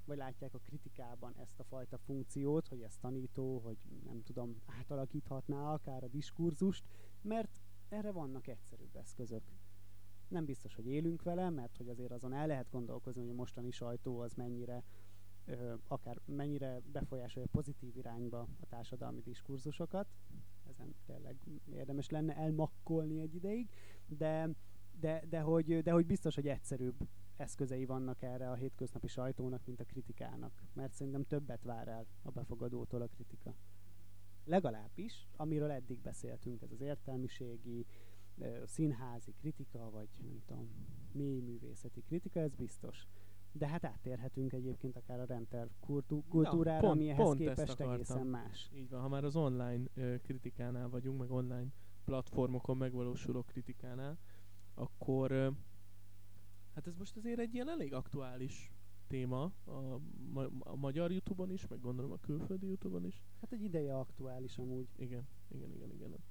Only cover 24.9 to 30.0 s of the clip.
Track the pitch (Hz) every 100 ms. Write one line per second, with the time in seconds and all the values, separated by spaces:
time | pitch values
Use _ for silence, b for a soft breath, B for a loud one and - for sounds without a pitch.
24.9 | - 156 160 165 160 156 165 156 165 160
25.9 | 170 170 190 165 143 143 131 - 131 127
26.9 | 120 - - - - - - 135 131 127
27.9 | 131 127 127 127 123 127 123 131 - 127
28.9 | - - - 127 127 127 127 - 123 117
29.9 | 131